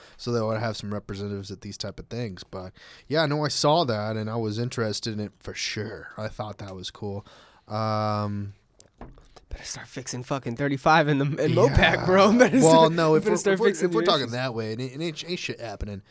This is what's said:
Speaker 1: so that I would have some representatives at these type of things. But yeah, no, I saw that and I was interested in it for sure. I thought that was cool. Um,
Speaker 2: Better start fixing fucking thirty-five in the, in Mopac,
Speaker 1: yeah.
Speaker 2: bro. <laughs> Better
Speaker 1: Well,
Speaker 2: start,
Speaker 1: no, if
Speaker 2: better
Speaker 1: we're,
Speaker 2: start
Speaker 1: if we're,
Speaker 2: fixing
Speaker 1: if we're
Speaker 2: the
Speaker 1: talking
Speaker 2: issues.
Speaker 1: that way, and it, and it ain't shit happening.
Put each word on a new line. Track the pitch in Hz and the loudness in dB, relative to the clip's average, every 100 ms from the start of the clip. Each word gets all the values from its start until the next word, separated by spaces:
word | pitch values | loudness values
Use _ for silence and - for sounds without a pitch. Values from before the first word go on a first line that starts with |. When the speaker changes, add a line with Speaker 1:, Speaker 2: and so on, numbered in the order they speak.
| - - | -20 -12
Speaker 1:
so | - | -4
that | 120 | -2
I | 110 | -2
would | 110 | -2
have | 113 107 | -4 -6
some | 104 | -8
representatives | 104 - 98 101 101 98 | -8 -8 -10 -8 -8 -10
at | 95 | -12
these | 104 - | -12 -12
type | 101 92 | -12 -12
of | 90 | -12
things. | 117 117 90 | -10 -10 -12
But | - 95 92 - - - - | -14 -14 -14 -18 -20 -20 -4
yeah, | 147 151 | -2 0
no, | 151 | 0
I | 147 | -2
saw | - 147 160 143 | 0 2 2 2
that | 107 107 110 | -2 -4 -4
and | 107 | -4
I | 117 | -4
was | 110 107 | -4 -4
interested | 123 123 110 101 - | -4 -4 -4 -4 -6
in | 104 | -6
it | 104 - | -8 -12
for | - 98 | -14 -8
sure. | - 110 101 95 - - | -8 -8 -10 -12 -14 -12
I | 107 | -10
thought | - 107 101 | -10 -12 -12
that | 101 95 | -14 -12
was | 90 | -14
cool. | - 104 98 - - _ _ - | -10 -10 -10 -12 -20 _ _ -10
Um, | 107 110 107 107 104 104 101 101 101 _ _ _ _ - - - - _ | -4 -2 -2 -2 -2 -4 -6 -10 -14 _ _ _ _ -20 -20 -20 -20 _
Speaker 2:
Better | - - | -14 -12
start | - - | -14 -14
fixing | - 123 127 | -14 -10 -10
fucking | 123 139 123 117 | -6 -6 -6 -4
thirty-five | 143 139 165 160 147 | -2 0 4 4 4
in | 139 | 2
the, | 139 | 0
in | 135 156 | 0 2
Mopac, | 170 247 - | 4 6 6
Speaker 1:
yeah. | 165 - - | 4 4 4
Speaker 2:
bro. | 185 202 | 6 6
<laughs> | 240 | 8
Better | 226 262 | 6 8
Speaker 1:
Well, | 160 | 8
Speaker 2:
start, | 160 160 | 8 8
Speaker 1:
no, | 170 160 156 | 6 4 4
if | |
Speaker 2:
better | 208 | 4
Speaker 1:
we're, | 175 | 0
Speaker 2:
start | 202 190 | 2 2
Speaker 1:
if | |
we're, | 226 | 2
Speaker 2:
fixing | 165 175 | 2 0
Speaker 1:
if | 170 | 2
we're | |
Speaker 2:
the | 175 | 2
Speaker 1:
talking | 160 | 2
Speaker 2:
issues. | 117 | 0
Speaker 1:
that | 120 131 | -4 -4
way, | 113 110 | -4 -6
and | 113 | -6
it, | 127 | -8
and | 135 | -8
it | 170 151 165 | -8 -8 -10
ain't | 180 | -8
shit | - - | -8 -10
happening. | 113 101 107 98 - | -12 -10 -10 -12 -12